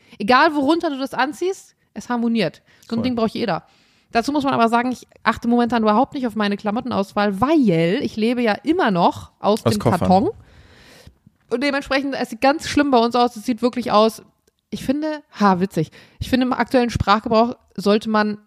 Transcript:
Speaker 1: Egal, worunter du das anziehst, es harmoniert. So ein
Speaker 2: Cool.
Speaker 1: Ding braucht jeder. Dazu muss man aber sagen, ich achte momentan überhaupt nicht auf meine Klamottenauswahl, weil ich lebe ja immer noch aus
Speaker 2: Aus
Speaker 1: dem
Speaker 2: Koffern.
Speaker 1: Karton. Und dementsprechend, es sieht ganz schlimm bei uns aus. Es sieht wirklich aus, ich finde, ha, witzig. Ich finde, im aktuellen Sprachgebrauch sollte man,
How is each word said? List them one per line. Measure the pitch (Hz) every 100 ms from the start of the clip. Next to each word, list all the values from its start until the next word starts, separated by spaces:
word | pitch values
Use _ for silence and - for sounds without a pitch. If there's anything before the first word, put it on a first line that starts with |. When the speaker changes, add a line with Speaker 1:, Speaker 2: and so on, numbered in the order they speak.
| _ -
Speaker 1:
Egal, | 208 254 320
worunter | 294 269 339 339
du | 269
das | 269
anziehst, | - 262 214 359 392 - _ _
es | 208 -
harmoniert. | 240 233 226 202 - _ _ -
So | 233
ein |
Speaker 2:
Cool. |
Speaker 1:
Ding | 254 233
braucht | 220
jeder. | - 220 160 - _ _ _ _
Dazu | 233 226
muss | 294
man | 269
aber | 247 233
sagen, | 233 247
ich | 240 - _
achte | - - 233
momentan | 240 233 240
überhaupt | 214 208 277
nicht | 294 247
auf |
meine | 202 202 202
Klamottenauswahl, | 214 220 262 208 202 - 208 190
weil | 254 330 226 165 170 233
ich | - -
lebe | 220 247
ja | 233 202
immer | 254 349 277
noch | 175 208 - - _
aus | 190 208
Speaker 2:
Aus | -
Speaker 1:
dem | 208
Speaker 2:
Koffern. | 127 170 -
Speaker 1:
Karton. | 190 320 - - - - - - - - _ _ _ -
Und | 240
dementsprechend, | 285 277 - 277 277 262
es | 247
sieht | 233
ganz | 269 320 -
schlimm | 294 285
bei | 247
uns | 233
aus. | 240 240 214
Es |
sieht | 233 226
wirklich | 240 247 233
aus, | 208 220 - - _ _ _ -
ich | 208
finde, | - 285 311 302 - -
ha, | 202 180
witzig. | 196 175 156 - - -
Ich | -
finde, | 240 254
im |
aktuellen | - 240 262 240
Sprachgebrauch | - - 214 226 220 233 - _
sollte | - 202 214 220
man, | 214 214 208